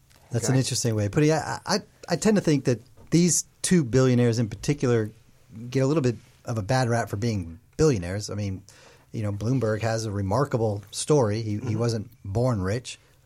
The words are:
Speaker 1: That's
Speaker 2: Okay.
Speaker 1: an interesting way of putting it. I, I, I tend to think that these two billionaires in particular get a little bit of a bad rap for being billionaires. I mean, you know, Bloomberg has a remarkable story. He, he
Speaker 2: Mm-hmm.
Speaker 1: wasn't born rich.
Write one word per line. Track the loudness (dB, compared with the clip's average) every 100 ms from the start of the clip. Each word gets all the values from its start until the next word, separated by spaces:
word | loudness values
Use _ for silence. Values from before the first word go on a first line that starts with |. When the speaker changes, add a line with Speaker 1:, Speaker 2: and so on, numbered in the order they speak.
| _ -20 -6
Speaker 1:
That's | -4 2
Speaker 2:
Okay. |
Speaker 1:
an | 2
interesting | 2 -2 0
way | 0 0
of |
putting | 2 2
it. |
I, | 2 -2 -8 -4
I, | -4 -4 _ -6
I | 0
tend | 2 4
to |
think | 4 2
that | 2 -2 -4 -20 0
these | 2 4 2 -4 _
two | 2 2
billionaires | 4 4 4 4 4 2
in | -2
particular | -4 -4 0 2 2 0 -8 _ _ _ -16 -4
get | 0
a | 2
little | 2
bit | 0 -2 -10 _
of | -6 -6
a |
bad | 0 0 2
rap | 0 -2
for | -2
being | -2 -2 -6 -12 _ 2
billionaires. | 2 2 -2 -6 -6
I |
mean, | -6 -6 -8 -12 -20 -20 -20 _
you | -6
know, | -6
Bloomberg | -4 -2 0 0 0
has | -2 -2 -4
a |
remarkable | -4 -2 0 0 0 0 -2 -8
story. | -10 2 2 2 0
He, | -4
he | -4
Speaker 2:
Mm-hmm. | -4 -2
Speaker 1:
wasn't | 0 -2 -6 -14
born | -6 0 0 0
rich. | -2 -4 -6 -18 _ _